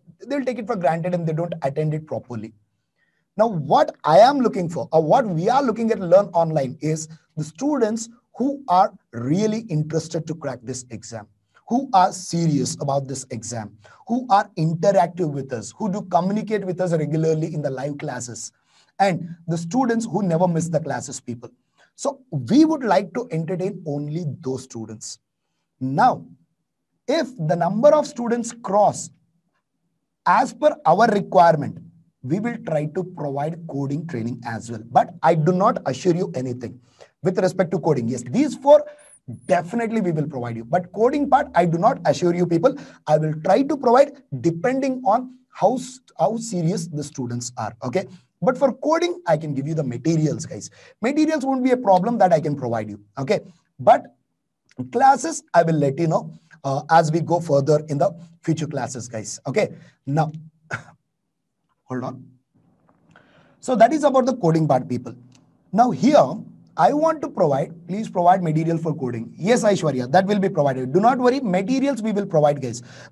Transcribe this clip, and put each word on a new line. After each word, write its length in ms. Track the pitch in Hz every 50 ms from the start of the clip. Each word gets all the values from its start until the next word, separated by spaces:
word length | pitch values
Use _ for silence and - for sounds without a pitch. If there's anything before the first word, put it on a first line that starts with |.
| _ - - _ -
they'll 180 | 240 285 285 247
take 140 | 262 233 247
it 80 | 214
for 100 | 196 240
granted 380 | 190 170 170 160 170 165 180 180
and 140 | 175 170 165
they 60 | 156
don't 200 | 156 175 175 170 -
attend 320 | - 139 139 156 156 156 151
it 140 | 156 156 -
properly. 480 | 123 110 - - 120 110 104 110 - _ _ _ _ _ _ _ _ _ _ _ _ _ _ _ _ 196
Now, 80 | 214
what 500 | 240 202 160 135 147 214 277 302 - - _ -
I 140 | 151 156 185
am 220 | 226 262 294 277
looking 280 | 240 214 - 190 175 160
for, 220 | 170 147 113 -
or 120 | - 160 160
what 240 | 151 202 269 254 202
we 200 | 175 160 175 214
are 140 | 247 269
looking 300 | 285 240 208 226 226 220
at 80 | 214 190
Learn 260 | 190 170 175 196 202 - -
Online, 420 | 170 165 160 156 151 135 123 123 -
is 260 | 147 151 156 156 156 - - - _ _ _ 156
the 60 | 147
students 680 | - - - 262 294 302 262 226 208 226 226 - - - _ _ _ _ -
who 260 | 240 285 277 277 - -
are 220 | 175 185 196 - - - _ _
really 480 | - 117 117 131 160 196 214 220 214 226 226 -
interested 560 | 160 151 151 156 160 156 - - - 165 156
to 80 | - 156
crack 260 | - - 139 123 - -
this 220 | 117 123 123 - -
exam, 380 | 117 104 - - 113 110 101 - _ _ _ _ _ _ _ -
who 220 | 226 262 - - -
are 180 | 185 180 196
serious 640 | - - - - - 170 165 160 143 131 123 123 - -
about 260 | 143 139 135 139 135 131
this 180 | 135 123 - -
exam, 480 | 123 113 101 - 120 113 107 101 - _ _ - - _ _ -
who 180 | 233 254 247 -
are 200 | 190 202 214 - _ 180
interactive 720 | 156 165 165 170 185 202 196 190 175 170 170 175 180 151
with 220 | 139 143 127 - 131
us, 200 | 113 101 - - -
who 140 | 220 202
do 100 | 180 208 -
communicate 600 | - 180 170 175 190 208 220 - 208 220 208 196
with 160 | 185 175 180
us 100 | 185 180
regularly 600 | 170 156 151 143 156 160 160 160 160 156 160 160 160
in 80 | 147
the 80 | 143 139
live 280 | 131 127 139 147 143 143
classes, 520 | 156 147 127 120 120 120 110 - - - - _ _ _ _ _ _ _ _ -
and 360 | 196 196 170 - - - - - - -
the 100 | 165 165
students 480 | - 165 196 254 269 226 233 226 226
who 180 | - - 214 202
never 240 | 175 165 160 185 180
miss 220 | 165 160 151 170
the 100 | 160 147
classes, 400 | 156 143 123 120 117 - 127 -
people. 300 | - - 117 117 123 - - _ _ _ _ _ _ _ _
So 260 | - - 277 277 - - _
we 340 | - 139 120 113 208 294 320
would 180 | 311 320 285 262
like 300 | 214 175 190 196 165 -
to 140 | 247 - -
entertain 520 | 160 160 165 151 190 175 185 196 - - -
only 400 | 156 143 147 147 147 151 170 180 143 113 -
those 240 | - 131 131 123 -
students. 560 | - - 117 110 107 110 107 - - - - _ _ _ _ _ _ _ _ _ _ _ _
Now, 460 | 131 131 139 170 240 254 170 - - - - _ _ _ _ _ _ _ _ _ _ _ _ _ _ -
if 200 | 277 330 269 - - -
the 180 | 160 151 175
number 340 | 175 170 - 202 214 269 294
of 180 | 302 302 285 -
students 480 | - - 240 226 240 240 226 - - - -
cross 480 | 185 190 208 202 165 117 - - - - _ _ _ _ _ _ _ _ _ _ _ _ _ _ _ _ _ _ _ _ _ _
as 280 | 175 180 220 277 - -
per 220 | - 302 302 - - -
our 220 | 156 165 190 226 226
requirement, 720 | 208 196 165 - - 185 170 170 160 147 131 107 - - - - - _ _ _ _ _ -
we 160 | 127 160 214
will 180 | 214 240 233 - -
try 200 | - 160 147 151
to 180 | 147 147 185 180
provide 560 | 185 180 - 151 143 135 139 147 160 175 170 170 165
coding 400 | 143 139 139 139 143 160 160 -
training 340 | - 117 110 120 123 120 -
as 260 | 113 117 107 98 117
well. 100 | 117 107 113 -
But 200 | - 185 240 - - -
I 140 | - 160 175
do 160 | 160 151 175
not 280 | 185 180 196 233 262 - -
assure 300 | 139 127 - - 185 165
you 160 | 175 196 180 165
anything 460 | 131 131 127 120 120 - 107 - - _ _ _ _ - - _ _ -
with 140 | 185 185 -
respect 320 | 185 180 185 190 190 -
to 80 | 196 170
coding. 280 | - 165 147 131 117 117
Yes, 160 | 131 120 -
these 320 | 120 127 220 302 269 -
four 280 | - - 277 302 294 - - - - _ _ _ _ _ - 117 - -
definitely 560 | - 185 175 175 - 233 233 233 220 226 220
we 100 | 185 180
will 160 | 160 151 135 -
provide 280 | - 127 117 120 113
you. 80 | 113 113
But 280 | 117 160 180 180 - -
coding 360 | 202 226 262 302 294 285 285
part, 180 | 254 277 285 - -
I 100 | 175 180
do 120 | 170 165 165
not 220 | 190 233 269 - 170
assure 280 | 165 - - 180 175 170
you, 120 | 175 180
people. 300 | 170 170 165 170 277 - - - - - - _ -
I 100 | 156 156
will 160 | 156 156 151 156 -
try 200 | 190 190 254 277
to 140 | 285 311 269
provide 440 | 247 240 233 262 277 - - - _ _ 143 127
depending 640 | 117 170 165 165 170 247 262 269 277 269 262 254 -
on 320 | 190 208 247 254 - - - _ _
how 260 | _ - 175 202 247
s-, 240 | 196 - - - - _ _ _ -
how 180 | - 202 226 233
serious 500 | 226 - 196 175 160 165 196 196 160 -
the 160 | 147 147 147
students 480 | 147 - - 123 117 120 120 120 - - -
are, 180 | 110 104 - - 131
okay? 220 | 127 127 185 196 - - - _ _ _ _
But 160 | 170 247 254 262
for 160 | 285 262 -
coding, 480 | - - 294 320 330 349 349 349 - - 175
I 100 | 156 151
can 160 | 160 151 139
give 140 | 131 139 156
you 80 | 160
the 80 | 156 147
materials, 640 | 127 120 117 - 160 170 160 156 143 123 - -
guys. 260 | - - 104 - - - - - - _ _
Materials 440 | 208 254 294 302 311 311 311 302 240
won't 180 | 269 269 262 254
be 80 | 262
a 60 | 269 254
problem 400 | - 202 190 180 180 233 240 220
that 140 | 190 180 170
I 60 | 156
can 160 | 165 156 143
provide 340 | - 127 117 117 113 107 107
you, 100 | 101 104 - _ _ 139
okay? 220 | 135 139 208 - - - - _ _ _ _ -
But 360 | 127 202 247 262 - - _ _ _ _ _ _ _ _ _ _ _ _ _ - 127 127
classes, 520 | - 233 269 269 269 - - 330 311 - - _ -
I 100 | 175 170
will 120 | 170 165
let 240 | 151 143 139 135 160
you 80 | 170 160
know, 240 | 160 - - - - - _ _ - - -
uh, 180 | 139 135 143 - -
as 220 | 160 170 170 151
we 80 | 160 170
go 200 | 151 - 170 175
further 440 | 170 165 143 143 139 143 151 151 151 -
in 100 | 156 143
the 120 | 170 151 - - - - _ _
future 260 | - 170 156 - 151 -
classes, 400 | - 135 123 - - 120 120 -
guys, 320 | - 107 104 - - - -
okay? 240 | - 127 214 190 - - - - - _ _ _ 139
Now, 240 | 143 160 151 156 - - - - - _ _ -
<laughs> 1120 | - - - - - _ _ _ _ _ _ _ _ _ _ _ _ _ _ _ _ _ _
hold 200 | - 127 127 123
on. 220 | - 127 - - - _ _ _ _ _ _ _ _ _ _ _ _ _ _ _ _ _ _ _ _ _ _ _ _ _ _
So 160 | - - 254
that 180 | 202 226 247 311
is 100 | 302 302
about 220 | 277 262 262 240
the 100 | 262 254 -
coding 300 | 175 165 160 160 156 139
part, 220 | 135 127 120 -
people. 240 | 123 117 - 117 - - - - _ _ _ _ _ _ _ _
Now 200 | - 208 247 247
here, 420 | 185 - 165 269 302 240 143 131 185 226 - - - - - _ _ -
"I 160 | 165 208 269
want 280 | 294 320 320 320 302
to 80 | - -
provide, 440 | - 226 180 147 139 135 143 - - - - -
please 220 | 185 214 220 220
provide 340 | - 185 175 175 185 190 175
material 340 | 160 151 160 160 165 170 160
for 160 | 165 165 147
coding." 400 | - 135 120 117 117 113 - -
Yes, 280 | - 151 202 247 226 214
Aishwarya, 480 | 208 196 - 170 151 131 123 123 131
that 140 | 160 185 190
will 140 | 190 208 202
be 100 | 185 190
provided. 440 | - 156 143 139 127 131 127 127 139
Do 60 | 190
not 180 | 214 240 269 247
worry, 220 | 254 247 247 277
materials 640 | 269 196 180 185 196 185 262 269 262 285 269 214
we 100 | 208 220
will 140 | 202 202 202
provide, 360 | 196 - 151 147 147 147 135
guys. 200 | 131 120 113 - - - - - - -